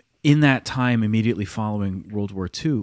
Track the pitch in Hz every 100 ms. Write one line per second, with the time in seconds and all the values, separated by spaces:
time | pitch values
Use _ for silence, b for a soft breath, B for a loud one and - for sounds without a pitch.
0 | _ _ 151 151 147 131 - 131 123 117
1 | 107 110 110 98 101 - 107 104 98 95
2 | - 104 101 98 90 - 160 123